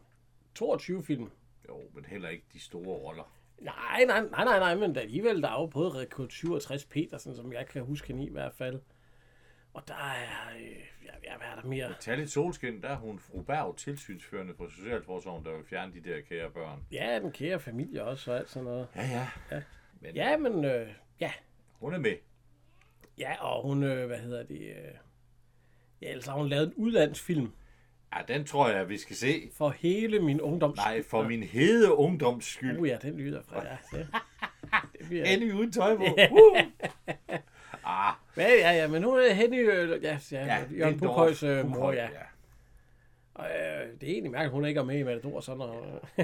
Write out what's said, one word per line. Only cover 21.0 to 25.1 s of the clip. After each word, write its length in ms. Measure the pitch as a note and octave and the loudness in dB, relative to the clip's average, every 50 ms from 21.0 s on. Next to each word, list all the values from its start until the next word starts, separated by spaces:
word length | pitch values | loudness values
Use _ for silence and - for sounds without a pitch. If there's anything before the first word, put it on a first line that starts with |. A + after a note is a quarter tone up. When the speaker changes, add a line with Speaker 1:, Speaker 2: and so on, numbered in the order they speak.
| _ _ _ - | _ _ _ -6
Speaker 1:
ja. 120 | E3 D3 - - - _ _ _ _ _ _ - | -6 -6 -8 -10 -18 _ _ _ _ _ _ -12
Speaker 2:
hun 140 | A2 C#3+ F3+ | -10 -8 -4
er 60 | F3 | -2
med. 160 | C3 G#2+ F2 - - - _ _ _ - _ _ _ _ _ _ _ _ _ _ - - - | -2 -2 -2 -4 -8 -20 _ _ _ -20 _ _ _ _ _ _ _ _ _ _ -20 -18 -12
Speaker 1:
Ja, 180 | - C3+ C3+ D3+ - - | -10 -8 -8 -6 -6 -4
og 200 | - B2 B2 A#2+ | -4 -4 -2 -2
hun, 200 | C#3 C#3 C#3 C#3 | 0 0 0 0
øh, 240 | C#3 C3 B2+ B2 | 0 0 -2 -4
hvad 100 | A#2+ A#2+ A2+ | -6 -6 -8
hedder 240 | A2+ A#2+ A#2+ A#2+ A#2+ | -8 -8 -8 -10 -10
det, 160 | - C#2+ - | -10 -12 -12
øh, 140 | G#1 G#1 G1+ G1+ - - - - - - | -12 -14 -14 -14 -16 -16 -18 -20 -20 -20